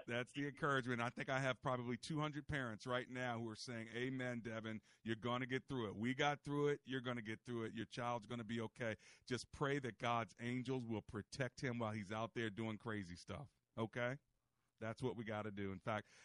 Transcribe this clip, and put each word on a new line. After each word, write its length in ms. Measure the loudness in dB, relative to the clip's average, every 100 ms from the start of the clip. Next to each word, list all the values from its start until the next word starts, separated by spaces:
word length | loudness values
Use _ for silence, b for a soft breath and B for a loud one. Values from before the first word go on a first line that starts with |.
| 2
that's 260 | 0 0
the 140 | -2 -2
encouragement. 540 | 0 4 4 4 2
I 80 | 2
think 200 | 0 0
I 120 | 2
have 200 | 2 2
probably 360 | 2 2 0 -2
two 240 | 0 0
hundred 260 | 0 -2 -2
parents 400 | 0 0 -2 0
right 240 | 0 0
now 260 | -2 0 0
who 120 | -2
are 80 | -4
saying, 320 | -4 -4 -4 -2
"Amen, 460 | 0 0 0 -2
Devin. 360 | -2 -4 -4 -6 b b
You're 140 | -2 0
gonna 300 | 2 2 2
get 180 | 0 0
through 200 | 0 0
it. 80 | 2
We 180 | 0
got 240 | 4 2 2
through 240 | 0 2 4
it. 120 | 2
You're 160 | -2 -2
gonna 200 | 0 -2
get 200 | -2 -6
through 200 | -4 -2
it. 100 | -2
Your 120 | -4 -4
child's 400 | -2 0 0 -2
gonna 180 | -6
be 160 | -2 -2
okay." 340 | -2 -2 -2 -2 b b -2
Just 240 | -2 -2
pray 300 | 0 2 2
that 180 | 0 0
God's 380 | 2 2 0 -2
angels 460 | -2 0 0 0 2
will 160 | -2
protect 580 | -2 -6 -6 -2 -2 0
him 200 | -2 2
while 100 | 0
he's 220 | 0 -2
out 200 | -2 0
there 140 | 0 0
doing 300 | 2 0 0
crazy 380 | -2 -2 -2 -8
stuff, 320 | -6 -8 -8 _ _ -2
okay? 420 | 0 2 0 0 _ _ _ _ _ _
That's 240 | -4 0
what 140 | -2 0
we 80 |
gotta 260 | -2 -2 -2
do. 220 | -2 -2
In 80 | -2
fact, 280 | 0 0 -2 b